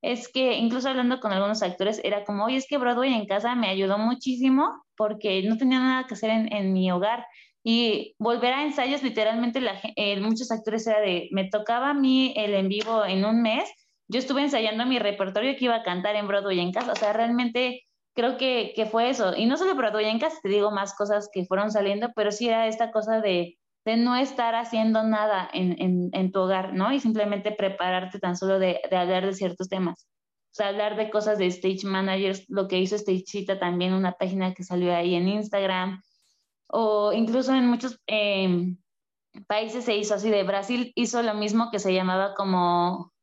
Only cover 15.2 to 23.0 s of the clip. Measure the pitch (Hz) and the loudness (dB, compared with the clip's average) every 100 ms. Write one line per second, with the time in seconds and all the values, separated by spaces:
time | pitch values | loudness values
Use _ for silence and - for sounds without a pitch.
15.2 | 196 196 247 269 254 226 226 180 196 208 | -2 0 -2 0 0 0 0 -2 0 -2
16.2 | 208 202 202 185 175 190 247 202 214 214 | 0 -2 0 0 0 -2 -2 0 0 2
17.2 | 233 240 240 233 254 247 _ _ _ - | 2 2 0 0 -2 -4 _ _ _ -2
18.2 | 233 262 262 247 208 - 214 226 240 254 | 0 0 0 0 -2 -2 0 2 0 2
19.2 | 196 - 226 285 370 285 226 214 214 226 | 0 2 0 2 0 0 0 0 0 0
20.2 | 311 311 196 202 202 208 196 - 202 208 | -2 -4 0 2 2 0 -6 -4 0 0
21.2 | 208 196 180 190 214 214 202 202 233 226 | -2 -6 -2 0 0 0 0 0 -2 0
22.2 | 208 202 240 226 226 220 226 226 | -2 0 0 2 0 0 -2 -2